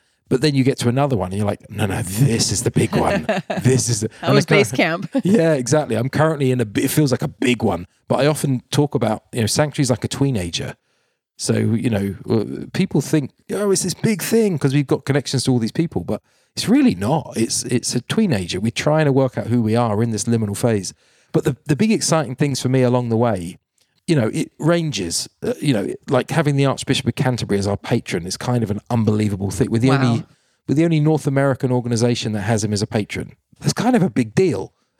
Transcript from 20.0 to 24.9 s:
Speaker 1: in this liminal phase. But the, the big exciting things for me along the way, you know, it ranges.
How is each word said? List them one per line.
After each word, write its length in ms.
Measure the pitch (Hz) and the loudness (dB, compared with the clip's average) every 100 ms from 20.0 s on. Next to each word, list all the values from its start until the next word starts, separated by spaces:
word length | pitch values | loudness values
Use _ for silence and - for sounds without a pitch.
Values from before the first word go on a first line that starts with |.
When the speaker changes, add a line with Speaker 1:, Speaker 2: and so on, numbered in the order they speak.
Speaker 1:
in 80 | 117 | 0
this 140 | 107 | -2
liminal 320 | 117 117 104 98 | 0 0 -2 -2
phase. 360 | 120 104 90 - _ _ _ | 0 0 -2 -12 _ _ _
But 120 | 160 | -2
the, 120 | - 123 - | -2 -4 -2
the 100 | 143 | 0
big 160 | 220 | 2
exciting 420 | 175 - 160 120 | 2 2 0 0
things 260 | 127 143 127 | -2 -2 0
for 80 | 127 | 0
me 140 | 131 | 2
along 280 | 123 123 120 | 4 2 0
the 60 | 113 | 0
way, 420 | 120 95 85 - _ _ _ _ - | 2 0 -6 -14 _ _ _ _ 0
you 80 | 151 | 2
know, 120 | 110 | 2
it 160 | 160 - - | -2 -4 -2
ranges. 720 | 151 170 156 | 0 0 0